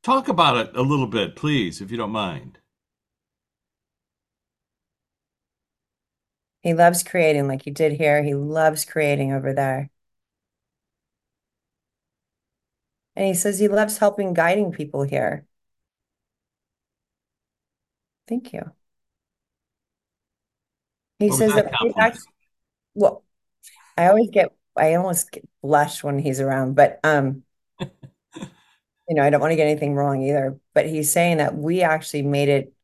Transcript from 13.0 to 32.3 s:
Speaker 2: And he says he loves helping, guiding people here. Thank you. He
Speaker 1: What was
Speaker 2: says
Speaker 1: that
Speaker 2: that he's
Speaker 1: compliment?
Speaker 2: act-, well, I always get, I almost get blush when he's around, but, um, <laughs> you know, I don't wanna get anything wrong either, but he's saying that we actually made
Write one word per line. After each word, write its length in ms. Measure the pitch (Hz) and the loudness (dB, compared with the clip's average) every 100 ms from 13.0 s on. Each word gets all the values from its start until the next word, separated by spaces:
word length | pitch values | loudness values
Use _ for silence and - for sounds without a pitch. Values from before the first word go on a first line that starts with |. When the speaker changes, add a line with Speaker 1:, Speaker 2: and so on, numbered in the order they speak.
| _ - | _ -4
Speaker 2:
And 120 | 196 | -2
he 60 | |
says 260 | 175 208 190 | 0 -2 0
he 80 | 208 | 2
loves 300 | 202 214 - | 2 0 2
helping, 340 | 208 208 190 | 0 0 -4
guiding 380 | 170 165 196 196 | 0 0 0 -2
people 320 | - 147 143 | -6 -8 -6
here. 420 | 139 139 123 143 _ _ _ _ _ _ _ _ _ _ _ _ _ _ _ _ _ _ _ _ _ _ _ _ _ _ _ _ _ | -4 -2 -2 -4 _ _ _ _ _ _ _ _ _ _ _ _ _ _ _ _ _ _ _ _ _ _ _ _ _ _ _ _ _
Thank 260 | 240 - | -8 -8
you. 180 | - - _ _ _ _ _ _ _ _ _ _ _ _ _ _ _ _ _ _ _ _ _ _ _ _ _ | -14 -14 _ _ _ _ _ _ _ _ _ _ _ _ _ _ _ _ _ _ _ _ _ _ _ _ _
He 60 | 208 | 0
Speaker 1:
What 40 | |
was 80 | 135 | 4
Speaker 2:
says 140 | 220 208 | 4 4
Speaker 1:
that 100 | 202 | 2
Speaker 2:
that 100 | - | -2
he's 140 | 233 | -2
Speaker 1:
compliment? 220 | 220 220 - | 2 2 0
Speaker 2:
act-, 120 | - _ _ _ _ _ _ 202 | -20 _ _ _ _ _ _ 0
well, 280 | 202 - _ _ _ _ - _ _ - | 0 0 _ _ _ _ -20 _ _ 2
I 100 | 170 | 4
always 200 | 214 226 | 6 4
get, 220 | 202 175 _ _ - | 2 0 _ _ 0
I 180 | 156 170 | 2 2
almost 360 | 185 170 - | 0 -4 -6
get 160 | - - _ | -14 -20 _
blush 420 | 139 147 147 - | 0 2 2 -4
when 160 | 147 139 | -6 -4
he's 200 | 139 131 | -4 -2
around, 340 | 135 135 131 139 | -2 -2 0 4
but, 240 | 143 - | 4 4
um, 400 | 156 147 135 135 _ _ _ _ | 0 2 0 -4 _ _ _ _
<laughs> 40 | 175 _ - _ _ - - _ _ _ _ _ - | -12 _ -20 _ _ -18 -18 _ _ _ _ _ -4
you 60 | 156 | 0
know, 80 | |
I 60 | 139 | 2
don't 100 | 147 | 2
wanna 140 | 156 165 | 0 0
get 100 | 151 | 0
anything 280 | 151 147 143 | 0 -2 -2
wrong 260 | 143 135 | -2 -2
either, 380 | 135 147 135 139 _ | -2 -2 -4 -8 _
but 140 | 151 156 | -2 0
he's 240 | 156 151 | -4 -2
saying 260 | 175 175 160 | 0 2 2
that 180 | 143 147 | -2 -2
we 240 | 151 180 | -4 2
actually 400 | 170 160 - 147 | 2 0 -4 -4
made 260 | 139 | -2